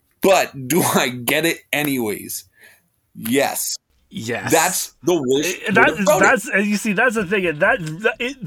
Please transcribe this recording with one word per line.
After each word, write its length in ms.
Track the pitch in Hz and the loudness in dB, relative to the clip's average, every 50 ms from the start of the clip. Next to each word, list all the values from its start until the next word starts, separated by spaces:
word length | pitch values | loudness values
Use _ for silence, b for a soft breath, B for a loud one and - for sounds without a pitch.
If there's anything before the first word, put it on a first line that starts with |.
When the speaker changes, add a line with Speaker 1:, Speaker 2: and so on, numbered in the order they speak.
| _ _ _ _ | _ _ _ _
Speaker 1:
But 480 | - 196 190 165 127 - - 139 131 127 | 4 4 4 4 2 -2 -6 -8 -6 -2
do 140 | 147 175 | 0 0
I 260 | - - - 190 151 127 | 2 2 2 0 0 0
get 360 | 123 123 120 117 139 151 160 | -2 -4 -4 -2 0 0 0
it 160 | 170 160 - - _ | 0 -2 -4 -6 _
anyways? 720 | - 147 147 147 139 127 117 107 98 - - - - - - b b b b b b b b b _ _ _ _ - | -4 -2 -2 -2 -2 -2 -2 -4 -4 -6 -8 -12 -12 -12 -14 b b b b b b b b b _ _ _ _ -16
Yes. 600 | - 110 110 120 139 135 110 - - - - - - _ _ _ _ _ _ | -10 -4 0 0 2 2 0 -2 -4 -6 -6 -8 -10 _ _ _ _ _ _
Speaker 2:
Yes. 420 | - - 113 113 117 110 98 120 | -14 -10 -8 -6 -6 -6 -2 0
Speaker 1:
That's 420 | 143 165 160 185 180 - - - - _ | 2 2 2 2 0 -4 -6 -8 -12 _
the 120 | - 156 180 | -2 0 0
worst 420 | 165 135 123 131 139 156 180 190 - | 2 2 2 0 0 0 -2 -4 -6
Speaker 2:
Uh, 100 | - 220 | -4 0
Speaker 1:
part 20 | 196 | 4
Speaker 2:
that 140 | 220 240 294 254 | 4 4 4 4
is, 60 | 226 | 2
Speaker 1:
about 140 | 202 185 - | 2 2 4
it. 80 | - 190 | 4 4
Speaker 2:
that's, 240 | 208 262 226 - 285 | 4 4 2 0 -2
and 160 | 220 190 208 | -2 0 0
you 100 | 208 208 | 0 -2
see, 160 | 202 - 226 | -2 -2 -2
that's 240 | 196 180 233 262 208 | 0 2 2 2 0
the 100 | 226 208 | 0 -2
thing, 200 | 160 208 208 185 | -2 -2 0 0
and 120 | 170 151 147 | -2 0 2
that, 200 | 175 208 254 233 | 2 2 2 0
that, 360 | 170 156 156 170 220 226 240 - | -2 -6 -6 -2 -2 -2 -2 -2
it, 160 | 240 247 277 269 220 | -4 -6 -8 -8 -12